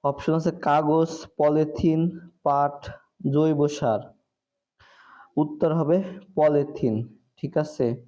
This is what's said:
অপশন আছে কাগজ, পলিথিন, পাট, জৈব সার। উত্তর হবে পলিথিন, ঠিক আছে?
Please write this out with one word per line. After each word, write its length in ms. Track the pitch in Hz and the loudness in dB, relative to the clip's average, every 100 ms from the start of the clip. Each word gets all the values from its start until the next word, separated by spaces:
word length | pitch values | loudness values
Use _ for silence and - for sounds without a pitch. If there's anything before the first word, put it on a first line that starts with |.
অপশন 300 | 143 143 - 160 | -4 -4 0 0
আছে 160 | 160 - - | 0 -2 0
কাগজ, 440 | 151 151 160 165 160 - - | 2 4 2 2 -4 -14 0
পলিথিন, 640 | 151 151 156 - 165 160 170 - - _ | 2 2 0 0 0 2 0 -4 -18 _
পাট, 340 | 151 143 143 - - - _ _ 143 | -2 0 0 -4 -16 -18 _ _ -2
জৈব 320 | 143 156 151 147 | 2 2 2 0
সার। 340 | 147 135 104 - _ _ _ _ _ _ _ _ _ - - - - | 0 -2 -2 -6 _ _ _ _ _ _ _ _ _ -20 -20 -8 -4
উত্তর 340 | 151 - 165 165 | -4 0 0 0
হবে 220 | 147 180 190 - - - | 2 0 0 -12 -8 2
পলিথিন, 600 | 151 147 143 - 127 110 117 - _ _ | 2 2 -2 -2 -2 -2 -6 -14 _ _
ঠিক 180 | 143 156 | -6 -4
আছে? 300 | 151 - 123 120 | -4 -2 -2 -2